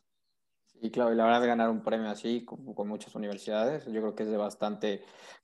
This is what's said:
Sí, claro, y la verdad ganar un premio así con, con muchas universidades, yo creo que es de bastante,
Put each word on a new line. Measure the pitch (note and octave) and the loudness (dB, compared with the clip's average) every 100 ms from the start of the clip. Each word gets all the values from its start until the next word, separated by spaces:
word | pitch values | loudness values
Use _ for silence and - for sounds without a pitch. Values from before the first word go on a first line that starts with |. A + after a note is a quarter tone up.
| _ _ _ _ _ _ _ | _ _ _ _ _ _ _
Sí, | _ A2+ | _ -4
claro, | A#2+ A#2+ | 2 2
y | A2+ | 6
la | |
verdad | A2+ A#2 A#2+ | 6 6 6
ganar | A#2 A2+ | 4 4
un | A2 | 2
premio | G#2+ A2+ A2 | 0 -2 -2
así | G#2 A2+ A#2+ | -4 -2 -2
con, | A#2+ A2+ C3+ | -4 -12 -10
con | G#2 G#2 | -8 -6
muchas | G#2 - | -6 -8
universidades, | A2 G#2 G2+ - G#2+ A#2 D3+ B2 | -8 -6 -6 -2 0 2 0 -4
yo | A2 | -2
creo | G#2+ | -2
que | G#2+ | -2
es | G#2+ | -2
de | G#2+ | 0
bastante, | G#2 - G#2 G2+ G#2+ G2 - - - - | -2 -2 -4 -2 -2 -2 -6 -20 -20 -18